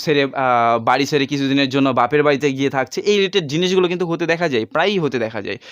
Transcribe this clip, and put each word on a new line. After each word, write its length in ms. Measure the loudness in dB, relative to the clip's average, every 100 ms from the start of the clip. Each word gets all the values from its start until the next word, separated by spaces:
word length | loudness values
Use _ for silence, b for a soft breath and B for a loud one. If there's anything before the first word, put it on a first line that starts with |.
| 0
ছেড়ে, 200 | 0 0
আহ, 540 | 0 2 2 2 2
বাড়ি 280 | 2 0 2
ছেড়ে 200 | 0 0
কিছুদিনের 420 | -2 0 0 0
জন্য 200 | 2 0
বাপের 320 | 2 2 2
বাড়িতে 300 | 2 2 0
গিয়ে 180 | 0 -2
থাকছে, 300 | -2 -4 -4
এই 160 | 0 2
রিলেটেড 300 | 2 -2 -2
জিনিসগুলো 420 | -2 0 2 0
কিন্তু 180 | -2 -4
হতে 200 | -4 -2
দেখা 220 | 0 0
যায়, 160 | 0 -2
প্রায়ই 340 | 0 0 0
হতে 200 | 0 -2
দেখা 240 | -4 -6
যায়। 140 | -8 -10 B